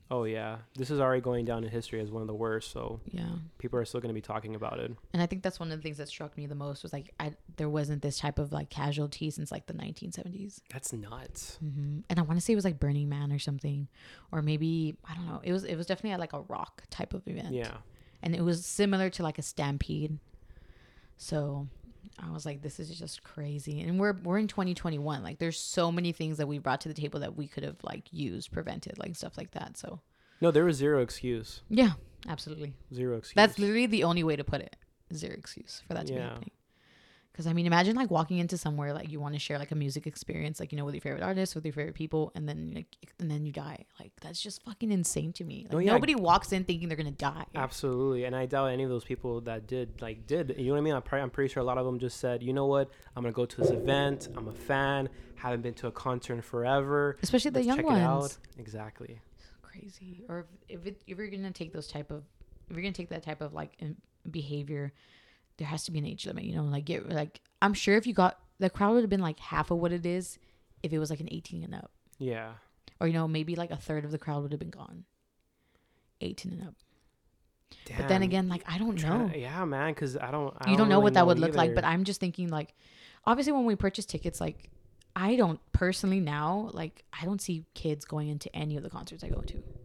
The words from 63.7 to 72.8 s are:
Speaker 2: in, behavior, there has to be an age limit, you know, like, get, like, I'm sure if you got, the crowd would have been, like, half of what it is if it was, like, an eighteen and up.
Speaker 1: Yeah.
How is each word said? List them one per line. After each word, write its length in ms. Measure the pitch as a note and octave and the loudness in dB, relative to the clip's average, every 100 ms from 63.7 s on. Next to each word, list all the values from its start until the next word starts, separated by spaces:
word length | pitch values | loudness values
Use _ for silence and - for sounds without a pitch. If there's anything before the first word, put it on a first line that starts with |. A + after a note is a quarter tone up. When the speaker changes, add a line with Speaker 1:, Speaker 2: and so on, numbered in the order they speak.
| - | -8
Speaker 2:
in, 200 | D#3 D#3+ - _ - | -10 -10 -14 _ -10
behavior, 640 | E3 C#3+ D3 C#3+ D3 C#3+ - _ - - _ _ - | -6 -4 -4 -4 -4 -6 -8 _ -20 -20 _ _ -10
there 80 | D3 | -6
has 160 | D#3 - | -4 -4
to 40 | |
be 80 | D#3+ | -4
an 60 | |
age 220 | D3 - - | -4 -6 -6
limit, 180 | - | -6
you 100 | - | -4
know, 100 | D#3+ | 0
like, 200 | D3 C#3 | 0 0
get, 240 | D3 D#3+ - | -2 -4 -2
like, 320 | D#3 D3+ - _ - | -2 -2 -6 _ 2
I'm 100 | G3+ | 4
sure 240 | G3+ - G#3 | 4 6 6
if 100 | A#3 | 6
you 60 | |
got, 260 | G3+ F#3 - - - | 6 6 4 -12 0
the 100 | F#3+ | 0
crowd 240 | - G3+ | 4 6
would 80 | A#3 | 6
have 40 | A3 | 6
been, 140 | G3 | 4
like, 160 | E3+ D#3 | 2 -2
half 320 | - D3+ D3+ | -2 0 2
of 80 | E3+ | 2
what 120 | E3+ | 2
it 140 | F3 | 2
is 340 | F3 F3+ F3+ - _ _ _ _ | 0 -2 -4 -10 _ _ _ _
if 100 | D#3+ | -2
it 60 | D#3 | 0
was, 100 | D3+ | 0
like, 100 | D3+ | -2
an 100 | D#3+ | -4
eighteen 300 | E3 - E3+ | -8 -8 -8
and 100 | E3+ | -8
up. 160 | - - _ _ - | -10 -12 _ _ -6
Speaker 1:
Yeah. 380 | C3 A2+ A2+ A2+ _ _ | -4 -4 -6 -12 _ _